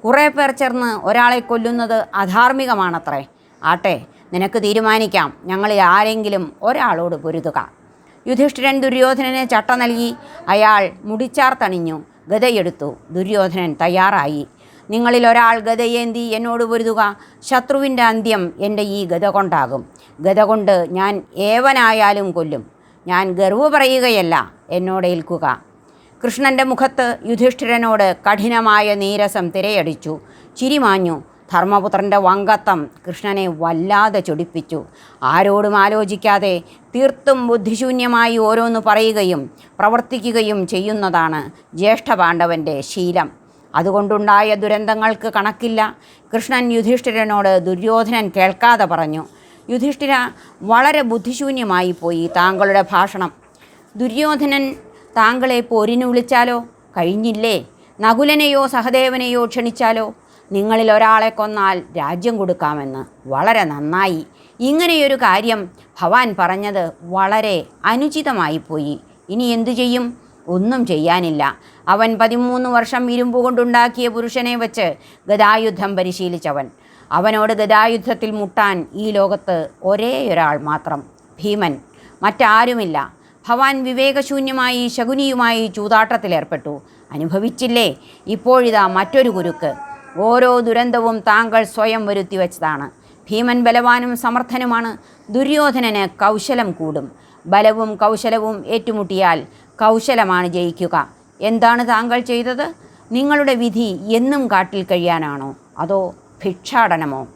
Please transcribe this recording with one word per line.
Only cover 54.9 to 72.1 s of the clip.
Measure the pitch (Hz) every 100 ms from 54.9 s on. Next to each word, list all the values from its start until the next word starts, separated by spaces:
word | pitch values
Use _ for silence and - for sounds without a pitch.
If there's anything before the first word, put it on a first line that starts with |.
| - - 233
താങ്കളെ | 220 254 262 240
പോരിന് | 240 226 214 240 247
വിളിച്ചാലോ? | 247 240 254 240 240 233 _ _ 190
കഴിഞ്ഞില്ലേ? | 170 202 226 214 226 190 - _ _ -
നകുലനെയോ | 214 226 294 302 294 277 269
സഹദേവനെയോ | 254 233 254 262 254 247 240 233
ക്ഷണിച്ചാലോ? | 247 233 233 233 226 220 - _ _ _
നിങ്ങളിൽ | 196 208 226 220
ഒരാളെ | 214 220 220 220
കൊന്നാൽ | 220 214 214 196 185 - 165
രാജ്യം | 143 175 214 226
കൊടുക്കാമെന്ന്. | 190 180 151 147 139 135 127 _ 131
വളരെ | 135 190 226
നന്നായി. | 175 143 151 180 196 165 - _ _ _
ഇങ്ങനെയൊരു | 247 311 349 320 277 269
കാര്യം | 226 190 226 226 180 - _ -
ഭവാൻ | 175 226 247 190
പറഞ്ഞത് | 175 190 208 196 165 -
വളരെ | 170 185 190 214 214 180 - _ 202
അനുചിതമായി | 240 294 302 294 226 160 160
പോയി. | 151 156 147 147 - _ -
ഇനി | 208
എന്തു | 247 233 226
ചെയ്യും?" | 240 247 247 240 240 _ _ -
ഒന്നും | 180 208 262 -
ചെയ്യാനില്ല. | 156 160 180 170 151 139 - - - -
അവൻ | 202 226